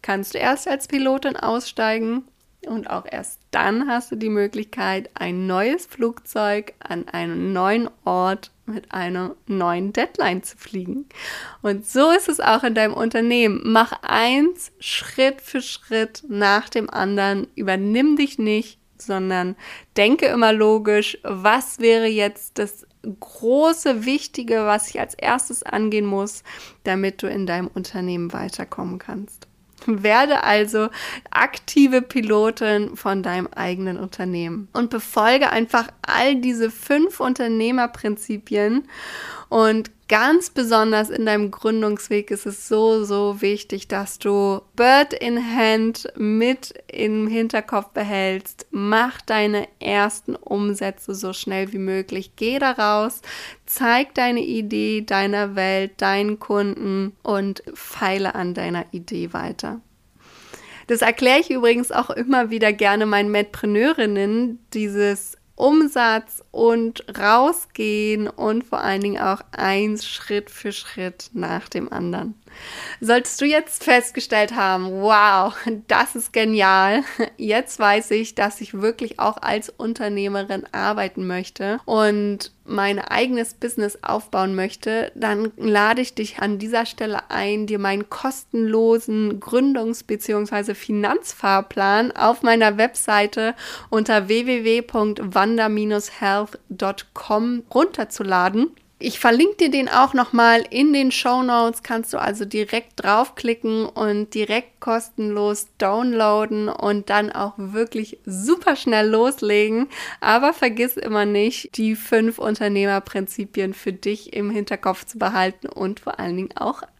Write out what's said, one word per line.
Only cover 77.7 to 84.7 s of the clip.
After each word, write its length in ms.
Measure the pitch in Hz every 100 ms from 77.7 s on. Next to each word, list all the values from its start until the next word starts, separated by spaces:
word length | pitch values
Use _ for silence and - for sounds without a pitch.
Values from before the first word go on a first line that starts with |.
| -
weiß 320 | 208 208 220
ich, 220 | 214 220
dass 260 | - 208 -
ich 140 | 214
wirklich 440 | 196 208 226 226 -
auch 200 | 214 220
als 280 | - 208 -
Unternehmerin 960 | - 226 226 214 202 196 202 196 196 -
arbeiten 540 | - 196 214 190 - 185
möchte 540 | 180 185 - 196 233
und 680 | - 220 214 208 208 202 - _ -
mein 320 | - 196 202
eigenes 540 | - - 254 247 233
Business 440 | - 240 233 208 -
aufbauen 520 | - 214 - - 190
möchte, 580 | 190 190